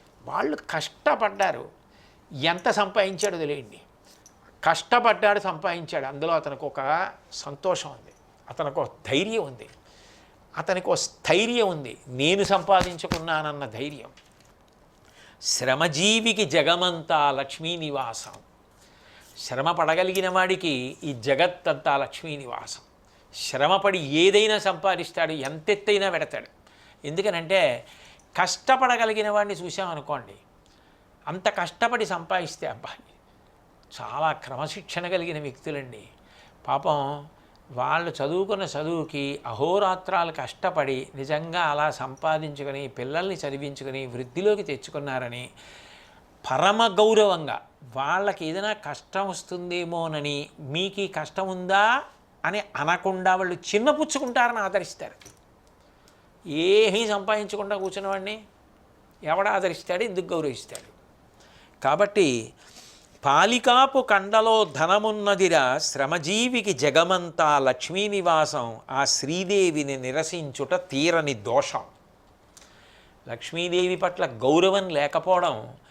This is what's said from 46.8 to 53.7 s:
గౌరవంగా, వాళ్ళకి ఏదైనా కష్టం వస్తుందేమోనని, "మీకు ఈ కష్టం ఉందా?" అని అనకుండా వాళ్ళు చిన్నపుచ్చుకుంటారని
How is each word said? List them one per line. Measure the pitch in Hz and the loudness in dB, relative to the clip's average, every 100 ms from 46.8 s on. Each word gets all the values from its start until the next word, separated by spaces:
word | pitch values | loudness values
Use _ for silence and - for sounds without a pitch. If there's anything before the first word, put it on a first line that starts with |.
| 233 | 2
గౌరవంగా, | 190 214 214 208 175 143 110 - _ 127 131 | 6 6 6 4 2 -2 -8 -10 _ -12 -6
వాళ్ళకి | 139 180 202 - 156 | 0 0 0 -2 -4
ఏదైనా | 180 208 | -4 -4
కష్టం | 208 147 147 - 190 196 | -6 -8 -12 -8 -4 -4
వస్తుందేమోనని, | 175 - 180 175 175 170 170 165 156 147 143 147 - | -6 -10 -10 -6 -6 -4 -4 -4 -4 -4 -6 -8 -12
"మీకు | 143 156 190 196 | -8 -4 -4 -4
ఈ | 196 | -6
కష్టం | 165 151 - 190 | -6 -8 -6 -6
ఉందా?" | 185 180 190 214 254 - - _ _ 160 | -6 0 4 4 2 -2 -18 _ _ -4
అని | 202 - 131 | -4 -6 -4
అనకుండా | 147 175 196 185 185 185 | -2 0 0 0 2 2
వాళ్ళు | 185 | 0
చిన్నపుచ్చుకుంటారని | 175 - | -6 -2